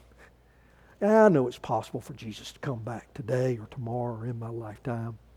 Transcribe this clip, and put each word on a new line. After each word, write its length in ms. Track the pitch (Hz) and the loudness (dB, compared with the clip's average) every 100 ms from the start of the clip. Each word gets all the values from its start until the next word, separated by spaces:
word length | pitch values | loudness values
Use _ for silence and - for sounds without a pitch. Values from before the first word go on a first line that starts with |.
| - - - _ _ _ _ _ - - | -20 -20 -20 _ _ _ _ _ -20 -2
I 280 | 208 220 214 | 4 8 8
know 200 | 156 127 | 8 4
it's 100 | - | -2
possible 420 | - 113 - 127 | -4 -2 -2 -8
for 140 | - | -10
Jesus 380 | 131 113 104 - | -12 -12 -12 -14
to 60 | - | -10
come 180 | 147 120 | -8 -6
back 340 | 110 113 - | -8 -10 -12
today 440 | - 113 127 127 117 | -10 -2 0 0 -2
or 80 | 107 | -6
tomorrow 500 | - 117 123 120 113 | -8 -6 -4 -4 -4
or 100 | 120 | -6
in 120 | 117 | -8
my 100 | 117 | -8
lifetime, 680 | 117 110 104 127 117 113 110 _ | -8 -10 -10 -6 -6 -6 -10 _